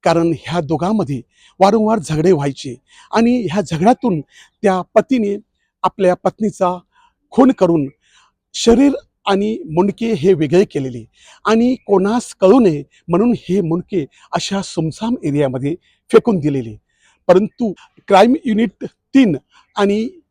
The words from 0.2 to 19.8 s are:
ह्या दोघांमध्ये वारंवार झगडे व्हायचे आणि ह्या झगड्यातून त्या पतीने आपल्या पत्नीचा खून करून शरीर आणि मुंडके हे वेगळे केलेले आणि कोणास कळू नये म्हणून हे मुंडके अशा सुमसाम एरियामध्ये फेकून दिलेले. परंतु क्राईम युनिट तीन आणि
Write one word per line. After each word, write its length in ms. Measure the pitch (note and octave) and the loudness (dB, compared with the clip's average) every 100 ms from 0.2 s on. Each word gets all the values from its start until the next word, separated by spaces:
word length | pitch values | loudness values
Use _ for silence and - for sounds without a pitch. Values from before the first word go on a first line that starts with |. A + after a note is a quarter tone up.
| E3+ D#3 | 0 -2
ह्या 220 | - E3+ | -6 -6
दोघांमध्ये 600 | D3 D#3 F3 A3 D#3+ C3+ - _ _ _ | -4 -4 -2 -2 -4 -8 -10 _ _ _
वारंवार 380 | G3 A3 G#3+ A3+ | 2 2 0 -2
झगडे 340 | C#3+ D#3 E3 | -2 0 2
व्हायचे 440 | E3+ C#3+ C#3 C#3+ A#2+ _ - - | 2 0 -6 -14 -16 _ -20 -6
आणि 340 | G#3+ A#3 B3 F#3+ | 0 2 0 -2
ह्या 120 | F#3 | -4
झगड्यातून 580 | F3 D#3+ F#3+ B3+ A#3+ E3 - _ _ _ | -4 0 2 2 0 -4 -8 _ _ _
त्या 200 | G#3 F#3 F3 | -2 -2 0
पतीने 460 | A3+ - B3+ G3+ G#3 _ _ _ _ | 0 2 -2 -2 -6 _ _ _ _
आपल्या 320 | F#3 - F3+ | -6 0 0
पत्नीचा 640 | F3+ F#3+ - G#3+ - F3+ F3+ _ _ _ _ _ | 0 -4 -4 -6 -2 -4 -4 _ _ _ _ _
खून 200 | - B3+ | 2 2
करून 360 | - F3+ E3+ C3+ _ _ _ _ _ _ | 4 2 0 -2 _ _ _ _ _ _
शरीर 380 | - A3+ A#3 C#4 C4+ _ _ - | -4 2 4 4 0 _ _ -4
आणि 360 | G3 G#3+ A3+ F4 | -2 -2 -6 -6
मुंडके 340 | D#3 G3 F#3+ A3+ | 0 0 -2 -4
हे 280 | G#3 E3 | 0 0
वेगळे 300 | F3 D3+ F3 | 2 2 2
केलेले 400 | G#3 D3+ C3+ A#2+ A2 _ _ _ | 0 -4 -8 -10 -16 _ _ _
आणि 300 | - A3 A#3+ | -2 2 2
कोणास 600 | C4 - G3+ F#3+ A#3+ - | -2 0 0 2 -2 -4
कळू 260 | - F#3+ B3+ | 0 4 6
नये 220 | G#3+ D3 C#3 _ - | 4 0 -8 _ -4
म्हणून 240 | E3+ A#3+ G#3 | 0 0 -2
हे 240 | - F#3+ | -2 -2
मुंडके 460 | E3 E3+ - F#3+ C3+ _ _ | -2 -4 -4 -6 -6 _ _
अशा 280 | - - G3 | -14 -6 -6
सुमसाम 520 | F#3 - D#3+ - A3 A#3+ | -6 -6 -6 -6 -6 -6
एरियामध्ये 500 | D#3 C#3+ C#3 B2+ C#3 E3+ _ _ _ | -4 -2 -4 -4 -8 -8 _ _ _
फेकून 260 | A3+ - G3 | 0 2 -2
दिलेले. 420 | C#3+ C#3 A2+ G#2 _ _ _ _ - | -2 -6 -8 -16 _ _ _ _ -2
परंतु 460 | F3+ G#3+ _ A#3 F3 _ _ - | 0 0 _ -8 -8 _ _ 0
क्राईम 260 | G3 A3+ C#4 | 4 4 2
युनिट 400 | C4+ G#3+ A3+ _ | -2 -2 -2 _
तीन 520 | A3 _ _ C4+ A#3+ C#3+ _ _ _ | -18 _ _ 2 2 0 _ _ _
आणि 440 | - | -2